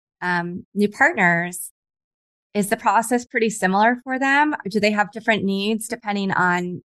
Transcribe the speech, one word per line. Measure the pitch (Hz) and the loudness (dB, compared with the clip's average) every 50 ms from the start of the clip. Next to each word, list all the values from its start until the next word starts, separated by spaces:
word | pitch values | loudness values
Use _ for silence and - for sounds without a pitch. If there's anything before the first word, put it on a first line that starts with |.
| _ _ _ _ | _ _ _ _
um, | 175 180 180 175 175 175 175 - - _ - | -6 -4 -2 -2 -4 -6 -10 -12 -14 _ -2
new | 202 208 202 | 0 0 0
partners, | 208 - 269 311 349 214 185 175 170 170 175 175 180 - - - - _ _ _ _ _ _ _ _ _ _ _ _ _ _ _ - | 2 2 2 2 2 2 2 2 2 2 -2 -6 -10 -12 -16 -16 -20 _ _ _ _ _ _ _ _ _ _ _ _ _ _ _ -4
is | 208 190 202 | -4 -2 -2
the | 226 | -2
process | 240 - 220 196 226 226 - 247 240 247 | 0 0 2 2 2 2 2 0 -2 -2
pretty | - - 233 226 220 | -4 -2 -2 0 0
similar | 214 - 190 185 190 202 214 233 247 247 - | 0 0 0 2 2 4 4 4 2 0 -4
for | 262 262 254 | -6 -4 -2
them? | 269 269 277 285 302 302 302 - - 196 | 0 2 2 2 2 2 0 -4 -6 -4
Do | 208 208 | 0 2
they | 208 214 | 2 2
have | 214 208 208 - | 2 2 0 -2
different | - 226 - 233 214 190 180 | -4 -4 -2 0 0 0 0
needs | 196 196 196 196 214 226 214 - | -2 -2 -2 -2 -2 -2 -4 -4
depending | - 226 - - 208 202 202 196 190 | -8 -10 -8 -6 -4 -4 -2 -2 0
on, | - - 180 180 175 180 180 180 180 - - | 0 2 2 2 2 0 -2 -4 -8 -10 -14